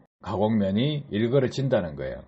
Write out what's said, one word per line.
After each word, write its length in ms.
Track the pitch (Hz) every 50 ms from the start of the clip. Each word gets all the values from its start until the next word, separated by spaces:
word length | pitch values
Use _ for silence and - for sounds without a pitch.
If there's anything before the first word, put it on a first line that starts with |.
| _ _ _ _ -
가공면이 840 | 98 104 95 104 107 113 107 101 95 98 107 127 147 151 147 143 -
일그러진다는 840 | - 104 113 117 127 139 135 139 - - 135 131 123 107 87 80 73
거예요. 260 | 69 67 65 62 - -